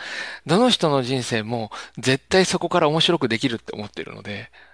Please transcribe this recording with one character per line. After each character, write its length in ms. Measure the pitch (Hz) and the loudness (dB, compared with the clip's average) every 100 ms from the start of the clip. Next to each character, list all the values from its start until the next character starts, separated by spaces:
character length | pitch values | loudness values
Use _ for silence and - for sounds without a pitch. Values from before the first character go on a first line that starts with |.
| - - - - - | -12 -10 -10 -8 0
ど 140 | 175 | 2
の 100 | 247 | 4
人 200 | - 165 | 4 2
の 120 | 139 | 2
人 220 | 123 135 | 0 -2
生 200 | 117 117 | -2 -4
も 280 | 107 120 110 - - - | -2 -6 -6 -12 -14 -4
絶 280 | 127 131 - | 0 0 2
対 160 | 185 | 2
そ 160 | 180 180 | 4 0
こ 80 | 170 | 0
か 140 | 175 | 2
ら 80 | 156 | 4
面 100 | 156 | 4
白 200 | 156 170 | 2 2
く 80 | 123 | 0
で 100 | 113 | 0
き 80 | 131 | -2
る 80 | 113 | -4
っ 40 | |
て 120 | - | -8
思 140 | - 104 | -12 -10
っ 40 | |
て 140 | - | -12
る 100 | - | -12
の 80 | 107 | -12
で、 300 | 104 101 113 - - | -12 -12 -14 -20 -20